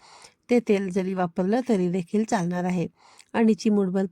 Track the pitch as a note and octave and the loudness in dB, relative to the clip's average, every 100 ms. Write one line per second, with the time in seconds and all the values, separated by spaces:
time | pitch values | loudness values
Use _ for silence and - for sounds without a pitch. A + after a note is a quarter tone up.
0 | - - - _ - A#3+ A3+ G3+ G3 F3+ | -18 -20 -20 _ 0 0 2 0 0 -4
1 | F#3 F#3+ F3+ E3+ F#3 A#3 B3+ G#3 F3+ F#3 | -2 -2 -4 -2 0 0 0 0 0 -2
2 | E3+ G#3 A3 A3 F3 F3+ F3+ F3+ E3 _ | -2 -2 0 -2 -2 -2 -2 -2 -4 _
3 | _ - _ A3 A3+ G#3+ A3+ G#3 F#3+ F#3+ | _ -20 _ 0 2 2 2 2 0 0
4 | F#3+ | 0